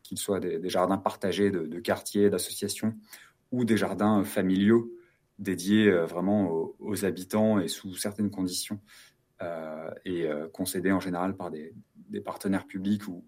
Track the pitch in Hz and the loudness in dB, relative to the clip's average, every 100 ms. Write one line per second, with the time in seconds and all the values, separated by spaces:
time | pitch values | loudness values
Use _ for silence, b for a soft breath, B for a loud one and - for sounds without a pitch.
0 | - - - 95 90 82 90 92 90 95 | -12 -8 -2 -2 -2 -4 -2 2 2 2
1 | - - 98 87 101 92 78 87 - 92 | -2 -4 -2 2 2 2 -4 -4 -2 -2
2 | - 101 101 92 - - 101 - 110 110 | -2 2 4 4 -2 -6 -6 -4 -4 -4
3 | B B B B _ 123 113 104 95 90 | B B B B _ 0 2 2 2 2
4 | 104 107 90 104 92 95 101 117 117 B | 2 2 2 0 2 4 6 6 4 B
5 | B B _ - 98 87 92 107 107 87 | B B _ -8 -4 -2 4 6 8 6
6 | 82 87 92 104 90 80 78 - 107 98 | 2 0 2 2 2 0 -2 -6 -6 -2
7 | 98 90 92 107 110 107 85 - 98 90 | -2 -2 -2 2 4 2 0 -4 -10 -8
8 | 104 101 101 98 92 92 - 104 B B | -6 -2 -2 -2 -4 -4 -6 -10 B B
9 | B B _ - 87 82 80 78 80 - | B B _ -10 -8 -6 -8 -10 -10 -10
10 | 92 87 76 76 80 - 90 95 90 92 | -6 -2 -2 -2 -6 -6 -6 -2 0 0
11 | 90 87 92 98 87 78 78 - - - | 0 -2 -2 -4 -8 -10 -12 -18 -20 -20
12 | - 104 98 - 98 95 - 95 98 104 | -12 -10 -8 -6 -2 -2 -4 -6 -2 -2
13 | - 87 | -4 -12